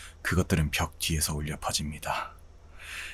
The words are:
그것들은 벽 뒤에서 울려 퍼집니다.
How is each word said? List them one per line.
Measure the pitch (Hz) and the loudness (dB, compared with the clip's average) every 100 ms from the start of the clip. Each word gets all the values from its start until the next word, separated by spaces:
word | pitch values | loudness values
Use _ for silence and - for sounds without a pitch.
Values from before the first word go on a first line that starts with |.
| - - | -14 -6
그것들은 | - 87 - 82 73 | 2 4 6 4 4
벽 | - 80 - | 2 0 0
뒤에서 | - 80 76 | 0 2 2
울려 | 76 76 73 | 0 -2 -2
퍼집니다. | - - 76 76 - - - - - - - - - - - | 0 0 0 -4 -4 -4 -4 -10 -18 -20 -18 -16 -12 -10 -10